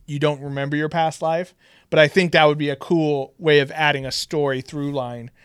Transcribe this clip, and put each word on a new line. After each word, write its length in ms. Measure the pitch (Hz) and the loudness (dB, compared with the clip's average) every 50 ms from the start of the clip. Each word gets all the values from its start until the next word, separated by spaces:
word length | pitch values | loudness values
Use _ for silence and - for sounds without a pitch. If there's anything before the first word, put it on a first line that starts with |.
| _ | _
you 120 | - 147 143 | -10 -6 -2
don't 220 | 143 151 147 135 | 0 0 -2 -2
remember 360 | 139 143 139 139 139 147 151 | -6 -8 -6 -6 -4 -4 -2
your 120 | 147 151 156 | -2 -4 -2
past 320 | 151 170 160 160 156 - | -2 -2 -2 -2 -2 -4
life. 340 | 160 160 165 165 180 - _ _ _ _ _ _ _ _ | -4 -2 -2 -2 -4 -6 _ _ _ _ _ _ _ _
But 80 | - 156 | 4 4
I 100 | 156 147 | 4 4
think 240 | - 190 180 170 147 | 4 2 0 4 4
that 120 | 165 156 | 4 4
would 120 | 151 147 151 | 4 4 2
be 120 | 147 143 | -2 -4
a 60 | 139 | -6
cool 580 | 135 - - 180 170 156 151 147 139 135 - _ _ | -6 -2 0 0 2 2 0 0 -2 -4 -8 _ _
way 200 | 185 156 147 147 | 2 4 4 4
of 100 | 139 - - | 4 2 -2
adding 340 | 156 156 147 143 139 135 | 0 0 0 0 0 -4
a 40 | 131 127 | -6 -8
story 500 | - - - - 156 147 139 135 131 127 | -8 -8 -4 -2 -2 0 0 -2 -4 -6
through 300 | - - 147 143 143 143 | -8 -10 -8 -6 -4 -4
line 380 | 139 127 120 120 120 117 123 - _ _ | -6 -6 -6 -10 -12 -14 -16 -18 _ _